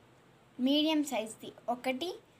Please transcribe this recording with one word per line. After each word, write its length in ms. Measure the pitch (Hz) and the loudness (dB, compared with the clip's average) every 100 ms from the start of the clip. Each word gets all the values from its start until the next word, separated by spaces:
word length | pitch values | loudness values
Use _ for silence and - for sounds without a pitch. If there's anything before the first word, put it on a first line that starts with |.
| - - - - - - 254 | -20 -20 -20 -20 -18 -2 2
మీడియం 340 | 294 302 311 285 | 4 4 2 0
సైజుది 380 | 226 220 - 220 - - | -2 -4 -8 -16 -12 -6
ఒకటి, 360 | 247 262 262 339 415 - | -4 -2 -4 -4 -8 -14